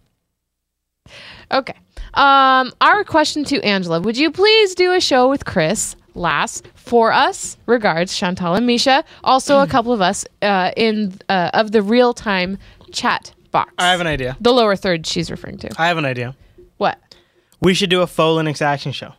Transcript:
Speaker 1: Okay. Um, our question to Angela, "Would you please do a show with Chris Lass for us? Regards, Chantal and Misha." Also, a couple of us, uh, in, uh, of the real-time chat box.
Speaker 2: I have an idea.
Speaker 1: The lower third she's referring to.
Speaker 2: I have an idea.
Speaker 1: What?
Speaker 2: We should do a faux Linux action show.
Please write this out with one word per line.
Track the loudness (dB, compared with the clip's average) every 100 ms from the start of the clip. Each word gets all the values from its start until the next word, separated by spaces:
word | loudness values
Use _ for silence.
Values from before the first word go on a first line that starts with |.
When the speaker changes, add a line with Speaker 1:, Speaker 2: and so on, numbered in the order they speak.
| _ _ _ _ _ _ _ _ _ _ _ -20 -20 -20 -6
Speaker 1:
Okay. | -4 -4 -12 _ -18 -8
Um, | 2 4 6 6 4 0 0
our | 2 2
question | 2 0 0 -2 -4
to | -2
Angela, | 0 -2 0 -2
"Would | -2 0
you | -2
please | 2 4 4 2 2
do | 0
a | 2
show | 2 2 4
with | 0 -2
Chris | -2 0 -2 -6 -10 _ -6
Lass | -2 -2 -2 -8 -18 _
for | -2 2 4
us? | 4 2 -2 -12 -10 -2
Regards, | 0 2 0 -2 -4
Chantal | -4 -2 -2 0
and | 0
Misha." | 0 2 0 0 -6
Also, | 0 0 2 2
a | 2
couple | 0 0
of | 0
us, | 0 -2 -8 _
uh, | -2 0 0 0
in, | -2 -2 -4 -8 -4
uh, | -2 0
of | 0 0
the | 0
real-time | 2 2 2 0 -4 -4 -4 -8 -14 -20 -14
chat | -6 -2 -4 -6 _ _
box. | -4 -4 -2
Speaker 2:
I | 0
have | 0
an | -2
idea. | -4 -6 -2
Speaker 1:
The | 2
lower | 4 2 0
third | -2 -4 -4
she's | -6 -6
referring | -10 -14 -14
to. | -12 -2
Speaker 2:
I | -2
have | 0
an | -2
idea. | -4 -8 -12 _ _ -20 -6
Speaker 1:
What? | -4 -4 _ -20 _ _ _ _
Speaker 2:
We | 0
should | 0 0
do | 0
a | 0
faux | 0 0 2
Linux | -2 -2
action | -4 -4 -6
show. | -10 -14